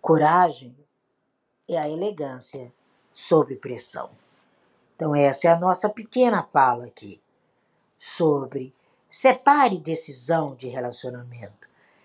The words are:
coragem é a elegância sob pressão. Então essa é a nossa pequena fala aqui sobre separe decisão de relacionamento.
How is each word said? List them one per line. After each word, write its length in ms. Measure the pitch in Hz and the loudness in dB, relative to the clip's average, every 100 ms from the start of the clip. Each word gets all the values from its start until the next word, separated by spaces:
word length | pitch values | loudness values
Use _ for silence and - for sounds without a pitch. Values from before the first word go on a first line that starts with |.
coragem 760 | - 160 151 175 175 143 127 123 _ _ _ _ _ _ _ _ - | 2 4 4 4 2 0 -16 -20 _ _ _ _ _ _ _ _ -6
é 100 | 170 | -4
a 120 | 151 | -4
elegância 840 | 160 208 170 139 127 - 139 120 _ _ _ _ | -4 -6 -6 -10 -12 -16 -16 -18 _ _ _ _
sob 420 | - - 160 - 131 | -18 2 2 2 -6
pressão. 540 | 127 117 - - - _ _ _ _ _ _ _ _ - | -12 -12 -14 -14 -16 _ _ _ _ _ _ _ _ -8
Então 200 | 156 147 | -2 2
essa 320 | 139 135 170 | 2 4 4
é 40 | |
a 80 | 170 | 4
nossa 300 | 180 180 208 | 2 0 -2
pequena 540 | 214 214 247 247 190 | -6 -6 0 2 2
fala 420 | - 147 131 120 120 | 0 2 2 0 -8
aqui 340 | - 101 - _ _ _ _ _ _ _ _ | -18 -20 -20 _ _ _ _ _ _ _ _
sobre 760 | - - 160 143 131 135 131 _ _ _ _ | -16 -2 0 0 -4 -10 -12 _ _ _ _
separe 680 | - 262 254 269 294 254 180 | 2 2 4 4 4 2 0
decisão 760 | 156 156 - 131 - 165 147 123 | -4 -8 -8 -12 -2 -2 -2 -8
de 140 | 127 | -10
relacionamento. 960 | 127 123 117 127 123 123 120 104 _ _ _ _ _ | -8 -8 -10 -12 -12 -16 -18 -20 _ _ _ _ _